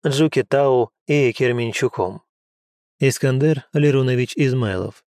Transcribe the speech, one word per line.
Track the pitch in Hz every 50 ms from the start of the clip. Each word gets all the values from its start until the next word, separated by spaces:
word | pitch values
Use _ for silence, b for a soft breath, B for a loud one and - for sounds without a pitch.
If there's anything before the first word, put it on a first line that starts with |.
| -
Джукитау | 151 139 139 160 156 - - - _ - 139 143 139 131 123 117 - _ _ _
и | - 147 147 139 123
Керменчуком. | 110 - 131 127 120 120 120 113 104 - - 92 - - 95 92 101 - _ _ _ _ _ _ _ _ _ _ _ _ _ _ _ _
Искандер | - 135 131 - - 135 131 131 143 156 156 143 - _ -
Лерунович | 151 147 147 135 135 131 127 127 123 123 - -
Измайлов | - 151 131 127 131 120 104 95 92 98 104 101 _ _ _